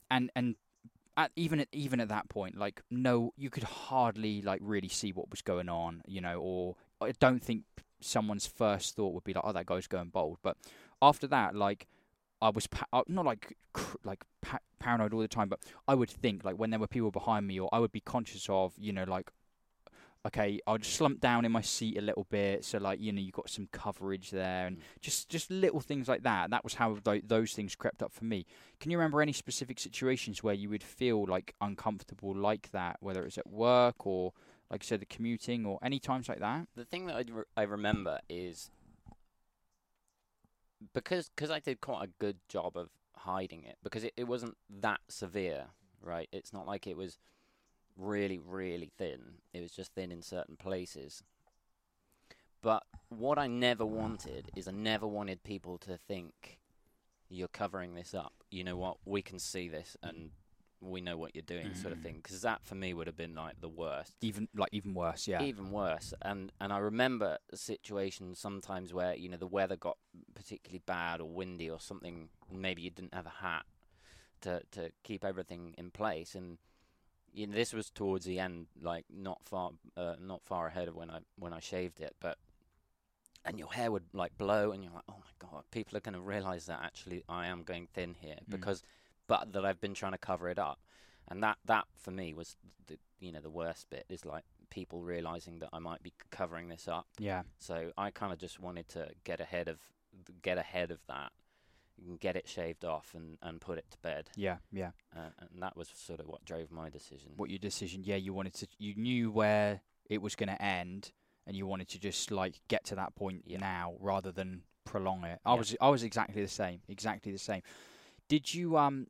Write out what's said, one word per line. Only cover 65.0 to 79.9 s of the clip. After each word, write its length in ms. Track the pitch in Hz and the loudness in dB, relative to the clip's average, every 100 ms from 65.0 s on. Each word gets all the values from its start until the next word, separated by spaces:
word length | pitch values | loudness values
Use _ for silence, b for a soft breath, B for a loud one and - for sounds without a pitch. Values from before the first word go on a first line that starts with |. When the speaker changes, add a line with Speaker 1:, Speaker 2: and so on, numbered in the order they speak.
| 85 82 - | -2 -2 -2
Speaker 1:
yeah. 160 | 92 | 0
Speaker 2:
Even 280 | 143 107 95 | -2 -4 -6
worse. 420 | 104 95 80 - - | -2 0 0 -4 -8
And, 300 | 95 101 95 - | -6 -6 -8 -8
and 120 | 98 | -2
I 60 | 101 | 0
remember 600 | 104 110 127 123 101 76 - | 0 4 2 4 0 -2 -6
situations 840 | - - 107 - 101 98 - 92 90 | -10 -8 -8 -4 -2 -2 -4 -10 -8
sometimes 540 | 104 98 - 95 90 | -8 -6 -6 -8 -4
where, 200 | 90 90 71 | -2 0 -2
you 120 | 90 | -6
know, 80 | 90 | -8
the 100 | 90 | -2
weather 300 | 98 95 92 | 2 2 0
got 220 | 87 - _ 90 - | -4 -6 _ -20 -20
particularly 480 | - 95 107 - 90 - | -20 -14 -14 -12 -10 -4
bad 340 | 90 85 82 | -2 0 -2
or 80 | 82 | -4
windy 400 | 87 95 87 82 | -6 -6 -6 -6
or 120 | 80 | -6
something, 480 | - 98 87 87 80 - - | -10 -12 -10 -12 -14 -20 -14
maybe 320 | 92 95 87 | -4 -4 -2
you 80 | 87 | -6
didn't 240 | 87 92 | -10 -10
have 120 | 92 82 | -10 -10
a 40 | |
hat 360 | - 92 82 - _ _ b b b b b | -8 -4 -4 -6 _ _ b b b b b
to, 200 | 95 87 - | -4 -4 -6
to 200 | 101 82 - | -8 -8 -10
keep 220 | - 101 | -10 -4
everything 500 | 101 92 90 87 85 - | -4 -4 -6 -10 -12 -12
in 120 | 87 | -14
place. 440 | - 107 80 87 98 | -4 -2 -2 -6 -10
And, 220 | 90 85 _ _ _ _ _ _ _ | -12 -14 _ _ _ _ _ _ _
you 140 | 101 104 | -8 -2
know, 80 | |
this 180 | 104 117 | 0 0
was 180 | 113 107 | -2 -8
towards 340 | - 101 95 | -2 0 2
the 140 | 90 92 | 0 -2
end, 280 | 92 85 82 - | -2 -4 -12 -6
like, 240 | 82 85 - | -4 -4 -6
not 340 | 95 95 90 | -10 -8 -8
far, 280 | - 95 90 82 - | -6 -4 -4 -6 -12